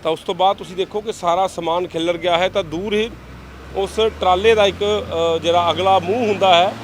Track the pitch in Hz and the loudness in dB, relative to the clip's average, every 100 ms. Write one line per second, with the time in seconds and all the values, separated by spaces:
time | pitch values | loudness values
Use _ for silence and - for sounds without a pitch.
0 | 160 160 - 180 185 202 170 180 185 208 | -4 -4 -6 0 0 0 -8 -8 -6 -6
1 | 214 202 175 175 190 - 170 170 180 165 | -8 -6 -2 0 -2 -4 -4 -2 -4 -4
2 | 165 170 170 170 185 202 175 156 202 208 | -4 -2 -2 0 0 -2 -4 -6 -4 -2
3 | 226 - - - - - - - 190 - | -4 -8 -20 -20 -20 -20 -12 -6 -6 0
4 | 220 - 185 180 214 220 202 180 208 208 | -2 0 2 4 4 4 4 2 -2 -2
5 | 202 165 170 165 156 170 170 160 190 190 | -4 -2 0 0 2 2 2 0 2 2
6 | 175 220 233 196 190 170 185 226 | 2 -2 0 2 6 6 4 0